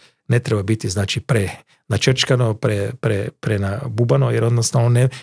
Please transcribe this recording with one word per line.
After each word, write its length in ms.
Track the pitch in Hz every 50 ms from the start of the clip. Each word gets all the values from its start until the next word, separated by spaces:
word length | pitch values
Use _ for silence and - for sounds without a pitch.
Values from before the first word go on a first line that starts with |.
| - _ _ _ _ -
ne 100 | 120 120
treba 240 | 120 - 110 104
biti, 260 | 95 104 110 110 - -
znači, 320 | 90 101 98 - - 104
pre 300 | - - 135 110 95 87 - - - _ _ _ _ -
načrčkano, 640 | 104 95 - 131 131 131 - - 135 123 123 113 107
pre, 380 | - - 113 107 101 101 110
pre, 360 | 123 - - 113 104 98 - - - _
pre 180 | - 113 107 98
nabubano, 720 | 98 98 98 - 135 123 110 110 120 117 131 139 135 117
jer 120 | 117 117
jednostavno 460 | 113 117 120 120 113 - - 123 117 120
ne, 200 | 120 120 127 127 - -